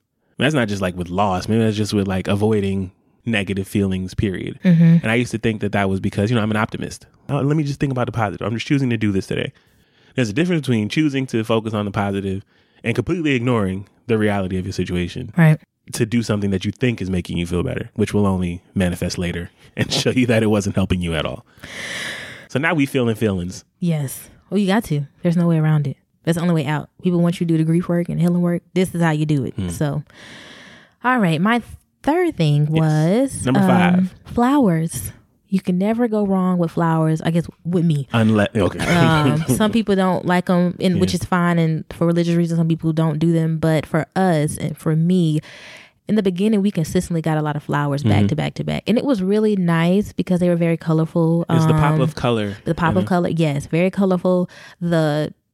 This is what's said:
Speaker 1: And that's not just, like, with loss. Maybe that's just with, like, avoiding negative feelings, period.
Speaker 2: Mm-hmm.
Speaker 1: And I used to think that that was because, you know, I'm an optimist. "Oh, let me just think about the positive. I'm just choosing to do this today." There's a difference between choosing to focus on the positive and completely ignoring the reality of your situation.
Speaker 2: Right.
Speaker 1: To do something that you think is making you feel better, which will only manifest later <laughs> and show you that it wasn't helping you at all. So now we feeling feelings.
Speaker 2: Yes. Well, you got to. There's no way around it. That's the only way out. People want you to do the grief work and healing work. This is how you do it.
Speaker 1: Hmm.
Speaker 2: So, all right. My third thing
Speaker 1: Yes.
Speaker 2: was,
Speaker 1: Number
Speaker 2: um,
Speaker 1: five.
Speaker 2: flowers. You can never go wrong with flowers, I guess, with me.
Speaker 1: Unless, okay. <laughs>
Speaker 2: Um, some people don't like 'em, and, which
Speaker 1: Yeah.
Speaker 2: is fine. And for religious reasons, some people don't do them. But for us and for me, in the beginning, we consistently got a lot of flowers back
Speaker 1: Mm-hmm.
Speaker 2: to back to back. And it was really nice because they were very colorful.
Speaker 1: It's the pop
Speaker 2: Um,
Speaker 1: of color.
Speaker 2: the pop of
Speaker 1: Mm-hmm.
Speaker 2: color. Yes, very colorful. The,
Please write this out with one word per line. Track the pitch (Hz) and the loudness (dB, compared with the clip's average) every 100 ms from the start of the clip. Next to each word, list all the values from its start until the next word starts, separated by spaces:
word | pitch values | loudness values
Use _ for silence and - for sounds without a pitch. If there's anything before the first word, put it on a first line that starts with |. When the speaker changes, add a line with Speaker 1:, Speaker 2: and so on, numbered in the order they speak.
| _ _ _ - | _ _ _ -2
Speaker 1:
And | |
that's | 127 | 0
not | 151 110 | 2 0
just, | 101 | -2
like, | 92 | -4
with | 90 85 | -4 -6
loss. | 90 101 90 95 | -2 0 -2 0
Maybe | 113 | 0
that's | 110 104 | 0 0
just | 104 | -2
with, | 104 98 | 0 0
like, | 92 - | -2 -2
avoiding | 101 107 107 98 98 92 - _ _ | 0 2 2 0 -4 -6 -12 _ _
negative | 120 107 98 98 95 | -4 -2 -2 -4 -2
feelings, | 107 98 92 92 | 0 0 -2 -4
period. | - 104 90 - - | -4 -4 -4 -8 -2
Speaker 2:
Mm-hmm. | 185 165 165 165 | 2 6 6 6
Speaker 1:
And | 110 | 4
I | |
used | 120 120 | 0 0
to | 113 | -2
think | 113 107 | -2 -2
that | 104 | -2
that | 101 98 | 0 0
was | 98 | 0
because, | 101 - 101 | -2 0 0
you | 120 | 0
know, | |
I'm | 107 | 0
an | 107 | 0
optimist. | 110 - - - - _ - | -2 -4 -10 -12 -20 _ -8
"Oh, | 143 | -4
let | 139 156 | 0 0
me | |
just | 143 139 | -2 -4
think | 143 | -4
about | 127 113 | -2 -4
the | |
positive. | 113 104 82 104 | -2 -4 -4 -6
I'm | |
just | 113 - | -6 -2
choosing | 139 127 | 0 0
to | 113 | 0
do | 107 | 0
this | 95 - | 0 -2
today." | - - - _ _ _ _ _ | -6 -6 -10 _ _ _ _ _
There's | - 113 | -4 -2
a | |
difference | 107 180 165 | -2 0 -2
between | 131 113 104 | 0 0 0
choosing | 160 156 135 131 | 0 0 -2 -2
to | 113 | -4
focus | 110 113 110 | 0 -2 0
on | 107 104 | -4 -2
the | |
positive | 104 101 98 98 95 - _ _ _ | -2 -2 -2 -4 -6 -10 _ _ _
and | 113 | -4
completely | 117 113 175 151 | -4 -2 -2 0
ignoring | 127 123 117 95 95 101 _ - | 0 0 0 -2 -4 -10 _ -2
the | 110 | 0
reality | 104 101 92 92 | 2 0 -2 -4
of | 95 | -4
your | |
situation. | 92 92 90 87 - - - | -6 -4 -4 -4 -6 -6 2
Speaker 2:
Right. | 160 151 - _ - | 4 2 -4 _ -14
Speaker 1:
To | - 113 | -4 -2
do | 120 | 0
something | 107 104 101 | 0 -2 0
that | 95 | -2
you | 104 | -4
think | - 123 110 | -2 -4 -2
is | 95 | -4
making | 92 - 87 | -4 -4 -6
you | 87 | -2
feel | 90 | -2
better, | - - - | -4 -6 -8
which | - 104 | -4 0
will | 104 101 | 2 0
only | 92 90 87 - | 0 -2 -6 -6
manifest | 98 90 - 180 - | -2 -2 -2 -6 -4
later | 175 90 90 _ | -6 -6 -10 _
<laughs> | - - | -14 -6
and | - | -2
show | - 135 | 0 0
you | 127 123 | 0 2
that | 110 | 2
it | 107 | 2
wasn't | 104 98 95 | 2 0 -2
helping | 95 90 | -2 -2
you | 87 | -2
at | 80 69 | -4 -4
all. | - - _ - - - - - - - - - | -8 -16 _ -18 -14 -12 -10 -10 -12 -14 -18 -6
So | 131 | -2
now | 165 | 0
we | 165 135 | 2 0
feeling | 139 117 107 | 2 0 0
feelings. | 107 95 87 - - _ | 0 0 -4 -10 -18 _
Speaker 2:
Yes. | 175 156 139 - - - _ | -4 -2 -4 -10 -16 -20 _
Well, | 190 | -2
you | 190 | 0
got | 214 | 0
to. | - 147 143 _ | 0 -4 -4 _
There's | 175 170 | 0 2
no | 170 | 2
way | 160 | 2
around | 156 151 139 | 2 2 0
it. | - _ _ | -8 _ _
That's | - 165 | -4 -2
the | |
only | 175 | 0
way | 165 | 0
out. | 143 151 147 - | 0 -4 -6 -6
People | 180 175 | -2 2
want | 170 175 | 0 0
you | 170 | 0
to | |
do | 160 | 0
the | |
grief | 160 170 180 | 2 0 0
work | 175 170 | -2 -2
and | 151 | 0
healing | 170 175 | 0 2
work. | 175 175 - | 0 -2 -2
This | 180 185 | -2 -2
is | 170 | 0
how | 165 | 0
you | 151 156 | 0 0
do | 147 | 0
it. | 117 | -2
Speaker 1:
Hmm. | - 90 | -6 -6
Speaker 2:
So, | 85 147 147 - - - - - - - - - _ | -4 -4 -4 -8 -18 -20 -20 -20 -20 -20 -20 -20 _
all | 240 254 | -2 2
right. | 180 156 | 2 2
My | 202 240 - - _ _ | 2 0 -4 -16 _ _
third | 269 339 339 - | 0 2 0 0
thing | 156 147 151 | 2 2 2
Speaker 1:
Yes. | 160 156 156 160 220 269 | 2 2 2 2 2 0
Speaker 2:
was, | - - | -2 0
Speaker 1:
Number | 131 | 2
Speaker 2:
um, | 190 | 4
Speaker 1:
five. | - 180 185 185 - - | 4 4 4 0 -4 -6
Speaker 2:
flowers. | - 247 294 214 160 165 - - - _ _ _ | 0 2 4 4 2 -2 -6 -10 -14 _ _ _
You | 190 | -2
can | - 180 | 0 0
never | 202 226 247 | 0 0 0
go | 214 202 | 0 0
wrong | 190 185 180 | 2 2 2
with | 165 | 0
flowers, | - 165 160 160 160 | 0 2 2 2 0
I | 160 | 0
guess, | 165 - - | -2 -2 -8
with | 165 175 | -2 2
me. | 165 147 131 | 2 2 0
Speaker 1:
Unless, | 117 110 107 101 110 | 2 4 4 2 2
okay. | 87 87 | 0 0
<laughs> | 82 175 | 0 2
Speaker 2:
Um, | 165 156 143 156 | 4 4 2 0
some | 160 120 214 | 0 0 2
people | 233 208 | 0 0
don't | 190 185 180 | 2 2 0
like | - 180 185 | 0 0 2
'em, | 180 180 - | 2 0 0
and, | 190 180 | 0 2
which | 185 | 0
Speaker 1:
Yeah. | 175 | -2
Speaker 2:
is | |
fine. | - 180 175 170 | -2 0 2 2
And | 160 156 - | 2 -2 -6
for | - 170 | -2 0
religious | 170 170 170 | 2 2 2
reasons, | 170 170 | 2 0
some | 165 | 0
people | 160 160 | 0 0
don't | 160 160 151 | 0 0 2
do | 165 | 2
them. | 165 160 160 | 2 0 0
But | 160 156 - | 0 0 0
for | 160 - 185 | -4 -2 0
us | 190 160 151 - | 2 2 0 -4
and | 160 151 | -8 -4
for | 170 156 | -2 0
me, | 170 185 160 151 - - - - - _ - | 2 2 2 0 -4 -16 -20 -20 -20 _ -4
in | |
the | 214 | 0
beginning, | 196 175 214 208 | 0 0 0 2
we | 202 | 0
consistently | 180 156 185 - 165 | -2 -2 -2 -2 -4
got | 160 156 | -2 -2
a | |
lot | 151 147 | -2 -4
of | |
flowers | - 147 143 139 | -4 -2 -2 0
back | 120 104 | 0 2
Speaker 1:
Mm-hmm. | 101 | 2
Speaker 2:
to | 151 | 0
back | 147 | -4
to | - | -6
back. | 151 76 - | -4 -4 0
And | 226 | 0
it | |
was | 285 220 | 0 0
really | 185 208 214 202 | 0 0 2 0
nice | 175 165 165 196 208 | 0 2 2 2 0
because | - 180 175 | -6 -2 0
they | 175 | 2
were | 170 | 2
very | 170 165 | 0 0
colorful. | - 160 160 170 165 170 170 | 0 0 2 2 2 2 2
Speaker 1:
It's | 160 160 | 2 4
the | |
pop | 156 151 | 4 2
Speaker 2:
Um, | 156 | 2
Speaker 1:
of | 160 | 0
color. | - 123 113 104 98 | 0 -2 0 -2 -4
Speaker 2:
the | - | -6
pop | 165 165 185 | 0 0 0
of | |
Speaker 1:
Mm-hmm. | 208 | 0
Speaker 2:
color. | 180 175 | 0 0
Yes, | 165 156 143 - | 0 0 -2 -2
very | 160 185 | 0 0
colorful. | 190 196 180 185 180 180 - - - | 2 0 2 2 0 0 -8 -20 -8
The, | 170 165 156 151 151 - _ | -2 2 2 0 -4 -8 _